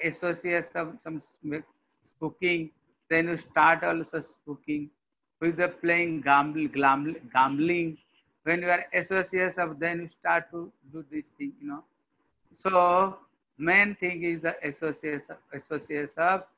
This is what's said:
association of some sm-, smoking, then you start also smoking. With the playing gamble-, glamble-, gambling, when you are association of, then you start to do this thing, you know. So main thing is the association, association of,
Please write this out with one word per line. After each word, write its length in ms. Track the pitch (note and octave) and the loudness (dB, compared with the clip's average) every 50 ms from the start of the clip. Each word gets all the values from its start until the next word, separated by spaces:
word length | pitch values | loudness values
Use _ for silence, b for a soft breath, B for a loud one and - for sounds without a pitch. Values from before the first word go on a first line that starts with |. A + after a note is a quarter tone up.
| D#3+ | -4
association 720 | E3 D#3+ - - F3 E3+ E3+ - F3 F3 E3+ E3 - - | -4 -4 -2 -4 -4 -4 -2 -2 -2 0 -2 -2 -4 -6
of 220 | F3 E3 D#3 - - | -6 -6 -6 -8 -12
some 200 | - D#3+ D#3+ D3+ - _ _ _ | -12 -10 -10 -10 -12 _ _ _
sm-, 220 | - D3+ C#3+ D#3 D3+ _ _ _ _ _ _ _ _ _ _ - | -10 -8 -8 -8 -10 _ _ _ _ _ _ _ _ _ _ -8
smoking, 540 | D#3+ D#3 D#3 - F#3 F3+ F3 E3+ D#3+ D#3 _ _ _ _ _ _ _ - | -8 -8 -6 -2 -2 0 0 0 -2 -6 _ _ _ _ _ _ _ 0
then 200 | D#3+ E3 E3 E3+ | 0 0 2 0
you 80 | F3 D#3+ | -2 -6
start 460 | - - - D#3+ D#3 D#3+ E3 D#3+ E3+ | -6 -4 2 4 6 6 6 4 2
also 380 | F3 E3+ E3 D#3 - - D#3+ - - _ _ _ | -2 -2 -2 -4 -6 -8 -8 -8 -10 _ _ _
smoking. 460 | D3 D3 - - - D3+ D3 D3 D3 _ _ _ _ _ _ _ _ _ - | -14 -14 -12 -6 -6 -6 -6 -6 -10 _ _ _ _ _ _ _ _ _ -4
With 160 | D#3+ E3+ E3 | -2 -2 0
the 140 | D#3 F3+ F3 | 0 0 -2
playing 520 | F3 - - E3+ E3+ F3 F3 E3+ D#3+ D#3 | -2 -2 0 2 2 2 2 0 -2 -2
gamble-, 460 | B2+ C#3 C#3 C#3+ C#3+ D3+ D3+ D#3+ D3+ C#3+ | 2 4 4 4 4 2 0 -2 -4 -2
glamble-, 480 | - C#3 C#3+ C3+ C3+ C#3 C#3+ D#3 E3 - - A#2+ - | 0 2 4 4 4 4 0 -4 -6 -8 -8 -2 2
gambling, 640 | C3 C3 C3+ C#3 C#3+ D#3 E3+ F3 F3 E3+ E3 D#3 - _ _ _ _ _ _ _ _ - | 4 4 4 4 0 0 0 2 0 -2 -4 -6 -10 _ _ _ _ _ _ _ _ -2
when 180 | D#3 E3+ F3+ | -2 -2 0
you 80 | F3 F3 | 2 2
are 160 | F3 F3 - - - | 2 2 2 0 -2
association 640 | F3+ F3 - G3 F#3+ F3+ F#3 F#3+ F#3 F#3 F#3 F3 F3+ | -2 0 0 0 0 0 0 0 0 0 0 0 -2
of, 200 | F3 D#3+ D#3 C#3+ | -4 -4 -4 -4
then 220 | D#3+ E3+ E3+ E3+ | -4 -4 -2 -4
you 80 | E3+ E3 _ _ | -8 -10 _ _
start 320 | - F3 E3+ E3+ E3 - | -2 0 0 0 0 -4
to 200 | - E3+ E3+ F3+ _ _ _ C3+ | -10 -12 -12 -12 _ _ _ -18
do 140 | C#3+ D#3+ D#3 C#3 | -16 -16 -14 -10
this 140 | D3+ D#3 D3 _ _ - | -10 -10 -10 _ _ -10
thing, 160 | C#3+ C#3 C3+ - | -10 -10 -10 -10
you 60 | C#3+ C#3+ | -12 -12
know. 140 | C#3+ D3+ - _ _ _ _ _ _ _ _ _ _ _ _ _ _ _ | -12 -12 -14 _ _ _ _ _ _ _ _ _ _ _ _ _ _ _
So 560 | - F#3+ F#3+ F3+ F3+ F3 F3 F3+ F#3+ F#3+ F#3 - - _ _ _ _ _ _ - | -4 2 4 6 6 6 6 4 4 2 0 -8 -16 _ _ _ _ _ _ -4
main 380 | D3 E3 F#3 G3 G3+ G#3 G3+ | 0 4 4 6 4 4 0
thing 280 | - F#3 F3+ F3+ E3+ E3+ | -4 -4 -4 -4 -2 -2
is 180 | E3+ E3+ E3 | -2 -2 -2
the 140 | D3+ E3 E3+ - - D3 | -2 -4 -4 -4 -6 -8
association, 680 | C#3+ - E3 D#3 C#3+ - - D#3 D3+ C#3+ - - - - _ - - | -6 -4 -4 -6 -6 -4 -6 -6 -6 -6 -8 -12 -18 -20 _ -14 -14
association 640 | C3+ - - D#3 C#3+ - - D3+ D3 D3 C#3+ - - | -14 -10 -8 -8 -8 -8 -6 -6 -6 -6 -6 -4 0
of, 260 | E3 F3 F#3+ F#3+ F#3 - _ | 2 2 2 0 -2 -8 _